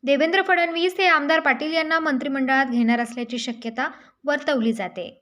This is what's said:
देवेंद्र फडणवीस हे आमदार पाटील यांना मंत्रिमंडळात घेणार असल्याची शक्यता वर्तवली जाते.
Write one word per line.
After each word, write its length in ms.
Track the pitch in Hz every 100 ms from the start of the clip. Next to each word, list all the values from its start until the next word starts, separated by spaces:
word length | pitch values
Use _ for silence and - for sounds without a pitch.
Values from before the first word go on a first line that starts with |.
देवेंद्र 380 | 254 277 320 370
फडणवीस 540 | 381 359 339 339 359 359
हे 100 | 370
आमदार 320 | 320 285 320
पाटील 340 | 311 254 302
यांना 260 | 320 311 320
मंत्रिमंडळात 640 | 320 262 285 269 262 269 269
घेणार 340 | 240 233 233
असल्याची 380 | 233 247 240 247
शक्यता 480 | 240 226 233 226 294 - - _ 269
वर्तवली 460 | 294 285 277 226
जाते. 360 | 220 185 185 175 -